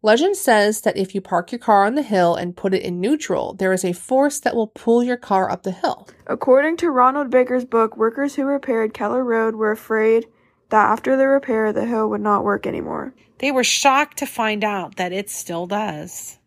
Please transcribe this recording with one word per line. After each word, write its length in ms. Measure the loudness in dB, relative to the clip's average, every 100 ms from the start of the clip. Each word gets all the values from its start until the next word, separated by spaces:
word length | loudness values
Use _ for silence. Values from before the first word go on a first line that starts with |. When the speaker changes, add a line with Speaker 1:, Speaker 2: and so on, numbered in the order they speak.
Speaker 1:
Legend 320 | 4 4 4 0
says 460 | 2 4 4 2
that 160 | -2 -2
if 160 | -4
you 80 | -4
park 280 | -2 -4 -4
your 80 | -8
car 280 | 2 4 4
on 80 |
the 80 | 0
hill 320 | 0 2 2
and 200 | 2 -4
put 200 | -4 -2
it 80 | -2
in 180 | -4 -4
neutral, 540 | -2 -2 -2 -4 -4
there 180 | -4 -2
is 140 | 0 -2
a 80 |
force 440 | -6 -2 0 0 0
that 160 | -4
will 120 | -2 -4
pull 360 | -4 2 2
your 140 | 2 -4
car 340 | 0 0 0
up 120 | -4
the 80 | -6
hill. 360 | -4 -4 -4 -12 _ -10
Speaker 2:
According 500 | -6 4 4 4 0
to 140 | -2
Ronald 400 | 4 2 2 0
Baker's 340 | 2 2 0
book, 320 | 0 0 0 0
workers 380 | -2 0 -4
who 100 | -2
repaired 480 | -2 -2 -2 -2 -2
Keller 320 | -2 -4 -2
Road 300 | 0 0 0
were 160 | 0 -2
afraid 560 | -2 -2 0 2 2 0 _ _ _ _
that 220 | 2 2
after 260 | 2 0 2
the 100 | 4
repair, 460 | 2 2 0 0
the 140 | -2 -2
hill 240 | -2 -2
would 100 | -2
not 240 | 0 0
work 220 | 0 -2 -4
anymore. 480 | -8 -8 -8 -10 _ _ _
Speaker 3:
They 120 | -2
were 140 | 0
shocked 540 | 0 2 4 2 0 -6
to 80 | -10
find 360 | -4 -2 -2
out 340 | -2 -4 -8 -6
that 180 | -6
it 160 | -6 -8
still 360 | -12 -8 -8 -4
does. 720 | -4 -4 -8 -12 -16 -18 -20